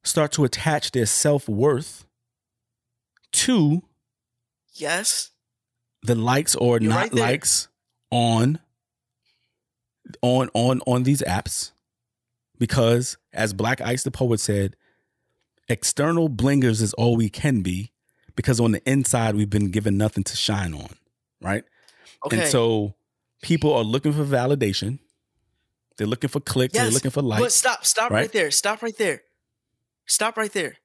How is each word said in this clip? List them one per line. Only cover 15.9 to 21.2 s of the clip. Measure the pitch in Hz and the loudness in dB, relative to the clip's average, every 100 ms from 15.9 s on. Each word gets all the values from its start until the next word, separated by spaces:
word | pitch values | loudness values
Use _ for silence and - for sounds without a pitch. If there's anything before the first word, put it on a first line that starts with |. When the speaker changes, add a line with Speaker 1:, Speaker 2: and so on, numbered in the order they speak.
| - 151 170 160 | 0 0 2 0
Speaker 1:
blingers | 110 127 139 127 107 | 2 2 4 2 2
is | 110 - | 0 2
all | 120 117 | 2 2
we | 110 | 0
can | - 151 123 | -2 0 0
be, | 92 90 107 _ _ _ _ - | -2 -4 -6 _ _ _ _ -4
because | 127 117 | 0 2
on | 117 | 2
the | 107 - | 0 0
inside, | 139 131 123 113 104 | 0 0 0 0 0
we've | 101 | 0
been | 104 101 | 0 0
given | 98 107 98 | 0 0 0
nothing | 107 - | 0 0
to | 98 - | -4 -4
shine | - 101 90 | -2 -2 -4
on," | 76 - - _ _ | -8 -14 -18 _ _